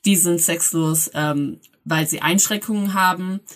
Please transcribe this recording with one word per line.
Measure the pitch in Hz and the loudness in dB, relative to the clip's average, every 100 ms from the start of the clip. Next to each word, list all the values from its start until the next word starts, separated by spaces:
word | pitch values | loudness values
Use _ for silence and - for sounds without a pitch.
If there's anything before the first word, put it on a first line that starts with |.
die | 202 190 | 2 2
sind | 170 170 | 2 2
sexlos, | - 170 - 165 160 160 - | 0 0 -2 0 0 0 -2
ähm, | 151 151 143 143 - _ _ - | -2 -2 -2 -4 -8 _ _ -4
weil | 160 156 | -2 0
sie | 165 | 0
Einschränkungen | 160 190 - 214 214 208 196 | 0 2 2 -2 -2 -2 0
haben, | 190 185 180 185 196 - | 2 2 2 -4 -8 -10